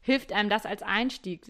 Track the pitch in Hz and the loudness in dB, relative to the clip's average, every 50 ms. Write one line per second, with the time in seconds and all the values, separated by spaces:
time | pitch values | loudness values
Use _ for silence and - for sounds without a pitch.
0 | - - 262 269 - - - 202 208 208 202 196 - - 202 196 - - 190 214 | 0 2 2 2 0 -2 0 0 2 2 2 0 0 -2 -6 -6 -4 -2 0 0
1 | 240 262 254 - - 190 175 170 - - | 0 0 -2 -6 -8 -10 -10 -10 -12 -14